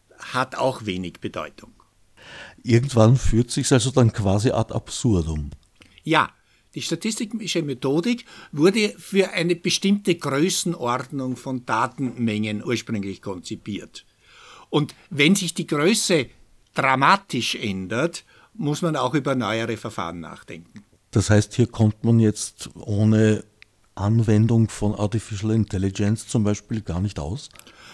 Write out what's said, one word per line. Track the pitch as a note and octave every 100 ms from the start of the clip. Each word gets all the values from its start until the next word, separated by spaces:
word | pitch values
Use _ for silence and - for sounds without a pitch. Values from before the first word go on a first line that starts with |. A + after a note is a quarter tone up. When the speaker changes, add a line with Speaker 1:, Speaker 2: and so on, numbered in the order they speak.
| _ -
Speaker 1:
hat | - B2+ C3 -
auch | C3 A#2+ G#2+
wenig | F#2 F2 -
Bedeutung. | - E2 D2+ - - _ _ _ _ _ - - - -
Speaker 2:
Irgendwann | - A#2 C3+ A#2+ A2 B2
führt | - A2 B2+
sich's | - B2+
also | C3 B2
dann | C3 A2+
quasi | - F#2+ G2+ A#2+
ad | - A2
absurdum. | - - - B2 F#2 D#2+ D2+ C#2+ - _ _ _ _
Speaker 1:
Ja, | - D#3 A#2 _ _ _ _
die | -
statistische | - E3 A3 A3 A3+ G#3+ F#3+ F3
Methodik | D3 B2+ C3+ D3+ A#3+ A#3+ - - -
wurde | C#3+ F3 G#3+ G#3 -
für | - F#3+ F#3
eine | F#3 E3+ F3
bestimmte | F3+ - G3 G3+ G3 E3+
Größenordnung | C#3+ C3+ F3+ E3+ F3 E3+ A#2+ B2+ B2 C#3 B2+ B2
von | C3+ C3 B2
Datenmengen | A2 B2 - B2+ B2 A2+ G#2+ G#2+ G#2+
ursprünglich | B2 A#2 - A2 G2 F#2+
konzipiert. | - F2+ - G2+ - G2+ - - - _ _ - - - -
Und | D3+ D3 - -
wenn | C#3+ D3 G3+
sich | F3
die | - D#3+
Größe | D3 E3 A3+ - E3 A#2 - _ _ _
dramatisch | - C3+ C3 D3 G3 - C3 - -
ändert, | A2 F#2+ F#2 A2 E3 - - _ _
muss | - C#3+ D3
man | E3+ D3+
auch | B2+
über | D3+ C#3 C3
neuere | G#2 A2 A2+ A2
Verfahren | A2+ G#2 E2+ F2
nachdenken. | D#2+ D#2+ - E2 - - - _ _
Speaker 2:
Das | G#2+ -
heißt, | G#2 -
hier | - A#2
kommt | - G#2+ -
man | A2+ A#2
jetzt | A2 G#2+ - - - -
ohne | - G#2 G#2+ G#2+ A2 G#2+ - _ _ _ _
Anwendung | - G2 A2+ A2 G#2+ A2+ A2+ A2
von | - G#2 G2+
Artificial | G#2 G#2+ - G2+ A2
Intelligence | A2 G2+ F#2+ G2 F#2+ G#2 A2 -
zum | A#2+
Beispiel | G#2 G#2 - A2
gar | - E2+
nicht | G2+ E2
aus? | D2 C3+ - - - - -